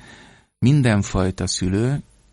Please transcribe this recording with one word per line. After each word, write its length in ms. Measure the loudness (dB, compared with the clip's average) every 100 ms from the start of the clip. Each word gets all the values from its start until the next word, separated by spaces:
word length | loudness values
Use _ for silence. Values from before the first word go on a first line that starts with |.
| -20 -20 -20 _ _ -2
Mindenfajta 880 | 2 4 4 2 0 -2 -2 -2 -6
szülő 540 | -4 -2 -2 -2 -4 -8 _ _